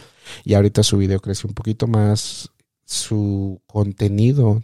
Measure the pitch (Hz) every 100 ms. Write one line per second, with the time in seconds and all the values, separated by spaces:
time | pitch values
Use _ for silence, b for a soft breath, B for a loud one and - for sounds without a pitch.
0 | B B B B - 101 101 107 107 104
1 | 95 98 - 98 104 104 107 110 113 110
2 | 104 107 - - - _ _ _ - -
3 | - 107 101 98 98 92 _ 104 101 98
4 | 104 101 117 143 113 107